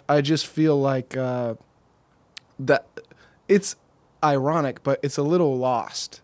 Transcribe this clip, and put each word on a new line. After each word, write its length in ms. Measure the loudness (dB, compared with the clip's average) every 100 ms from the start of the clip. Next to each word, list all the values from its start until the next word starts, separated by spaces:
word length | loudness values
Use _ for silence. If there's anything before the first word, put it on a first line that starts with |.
| 0 2
I 40 |
just 260 | 2 0 -2
feel 320 | 0 2 2
like, 380 | 2 -2 -4 -6
uh, 380 | -4 -4 -4 -8 _ _ _ _ _ _ _ -20 _ -6
that 260 | 0 0 -2 -20 -20 -20 _ _ 2
it's 280 | 2 2 -10 _ _ _ -2
ironic, 600 | 0 2 0 0 -2 -4
but 160 | -2 -2
it's 140 | -2 -2
a 60 |
little 340 | 0 2 2 0
lost 640 | 0 -2 -4 -10 -12 -14